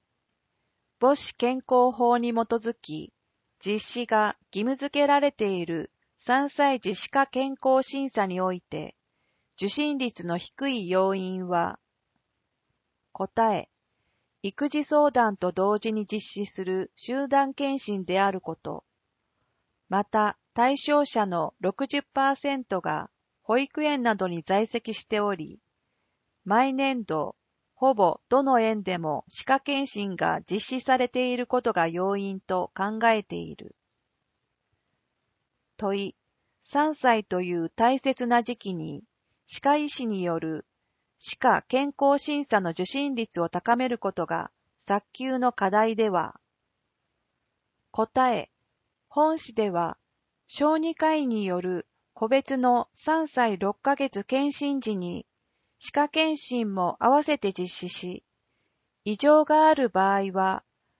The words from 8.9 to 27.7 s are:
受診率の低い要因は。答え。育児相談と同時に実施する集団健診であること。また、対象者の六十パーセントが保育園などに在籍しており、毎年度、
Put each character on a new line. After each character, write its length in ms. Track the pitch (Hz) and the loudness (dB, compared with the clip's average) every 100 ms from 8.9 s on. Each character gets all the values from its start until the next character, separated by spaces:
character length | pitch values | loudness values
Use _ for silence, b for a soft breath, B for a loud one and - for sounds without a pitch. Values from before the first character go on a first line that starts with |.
| - _ _ _ _ _ - | -14 _ _ _ _ _ -6
受 140 | 202 | -4
診 280 | 294 294 277 | -2 -2 -2
率 300 | 247 - 175 | -4 -4 -4
の 100 | 170 | -4
低 320 | - - 277 | -6 -6 -4
い 200 | 247 180 | -4 0
要 260 | 185 190 196 | 2 2 0
因 320 | 185 185 180 | -4 -6 -2
は。 320 | 175 - - _ _ _ _ _ _ _ _ _ _ _ _ _ | 0 -2 -4 _ _ _ _ _ _ _ _ _ _ _ _ _
答 420 | - 190 - 226 185 | -10 -6 0 0 0
え。 140 | - _ _ _ _ _ _ _ | -4 _ _ _ _ _ _ _
育 240 | 196 - 285 | -10 -4 -4
児 160 | 302 | -2
相 280 | 285 294 294 | 0 4 4
談 260 | 254 226 196 | 4 2 0
と 160 | 180 | -4
同 260 | 180 190 208 | 0 0 0
時 140 | 226 | -2
に 120 | 220 202 | -4 -4
実 140 | 214 | -6
施 240 | - 196 202 | -8 -8 -8
す 180 | - | -8
る 280 | 185 185 185 - | -4 -4 -4 -10
集 340 | - 262 277 | -6 -4 0
団 240 | 277 277 | 2 2
健 260 | 269 277 269 | -2 -4 -4
診 240 | - 202 | -4 -6
で 160 | 180 185 | -2 2
あ 100 | 196 | 2
る 120 | 190 | 0
こ 160 | - 160 | -6 -10
と。 260 | - - - _ _ _ _ _ _ _ _ _ - | -10 -12 -14 _ _ _ _ _ _ _ _ _ -4
ま 160 | 190 | -2
た、 340 | 208 214 208 - _ | 0 2 0 -2 _
対 220 | - 247 285 | 0 2 2
象 280 | - 294 285 | 2 2 2
者 200 | 226 202 | 0 0
の 280 | 175 151 - | 0 -4 -2
六 260 | 185 - 277 | -4 -2 -4
十 160 | 190 | -4
パ 280 | - 269 269 | -4 0 0
ー 40 | 277 | 0
セ 220 | 277 269 | -2 -4
ン 60 | |
ト 180 | 247 185 | -4 -4
が 280 | 165 156 196 _ _ _ | -4 -4 -6 _ _ _
保 160 | - 240 | 0 0
育 260 | 277 - | 0 -2
園 200 | 302 285 | 0 0
な 120 | 233 208 | 0 0
ど 120 | 185 | 0
に 160 | 170 | -4
在 240 | - 196 220 | 0 0 0
籍 260 | 233 220 | -4 -6
し 120 | 214 - | -8 -4
て 160 | 214 | -2
お 120 | 208 | 0
り、 260 | 185 143 - _ _ _ _ _ _ _ _ | -2 -8 -14 _ _ _ _ _ _ _ _
毎 300 | 180 220 269 | 0 2 2
年 320 | 262 277 254 208 | 2 -2 -2 -4
度、 320 | 156 143 - _ _ _ | -4 -4 -8 _ _ _